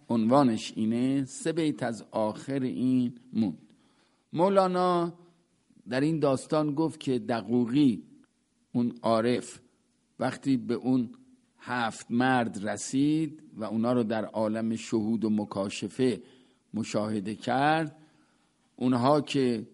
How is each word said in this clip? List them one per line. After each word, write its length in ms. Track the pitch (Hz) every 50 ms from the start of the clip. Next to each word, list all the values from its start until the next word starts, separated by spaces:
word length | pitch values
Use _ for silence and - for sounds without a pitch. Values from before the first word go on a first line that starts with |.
| _ -
عنوانش 640 | 117 113 107 113 127 147 139 120 110 107 - - -
اینه، 480 | 110 110 110 113 120 127 131 135 139 135
سه 280 | 127 - - - 165
بیت 300 | 160 170 160 151 - -
از 220 | 131 117 117 104 - -
آخر 500 | - 110 107 107 107 - - - 135 139
این 540 | 131 123 - 95 123 131 127 127 123 120 120 - - -
موند. 400 | - 110 110 90 - - - _ _ _ _ _ _ _ _ _ _ _ _ -
مولانا 840 | - 151 175 202 196 196 190 180 180 180 180 180 175 175 170 175 170 - - _ _ _ _ _ _ _ _ _ _ _ - -
در 120 | 123 131
این 180 | 143 156 165 151
داستان 560 | 147 139 131 127 - - 160 156 151 151 139
گفت 260 | 147 160 151 - -
که 180 | - 139 127 120
دقوقی، 840 | 104 110 120 113 95 107 120 123 120 110 123 147 147 131 104 82 - - - - _ _ _ _ _ _ _ _ _ _
اون 220 | - 123 123 120 - -
عارف، 580 | - 113 113 113 113 123 123 98 - - - - _ _ _ _ _ _ _ _ _ _ _ -
وقتی 380 | 139 131 - - - 139 135
به 180 | 120 107 104 120
اون 360 | - 113 127 131 127 117 113 - - - _ _ _ _ _ _ _
هفت 520 | - - 123 123 117 110 - - - -
مرد 580 | 117 120 127 131 131 123 117 107 92 101 101 107
رسید 720 | 104 104 - - - 135 143 147 156 160 160 143 156 - - - -
و 100 | - 110
اونا 280 | 98 107 113 113 120
رو 100 | 127 123
در 220 | 117 104 113 110 104
عالم 520 | - - 107 110 107 110 113 113 113 113
شهود 480 | 113 - - 117 110 104 110 117 107 110
و 60 | 110
مکاشفه 920 | 107 107 107 - - 101 98 101 - - 113 98 - - 127 127 104 90 - - - - _ _ _ _ _ - -
مشاهده 600 | 107 107 - - 107 104 107 110 104 92 107 104
کرد، 600 | - - - 120 131 143 151 160 160 160 147 - - - _ _ _ _ _ _ _ _ _ _ _ _ _ _
اونها 440 | - 120 127 127 120 120 139 151 151
که 480 | 143 - - 139 131 123 117 107 104 -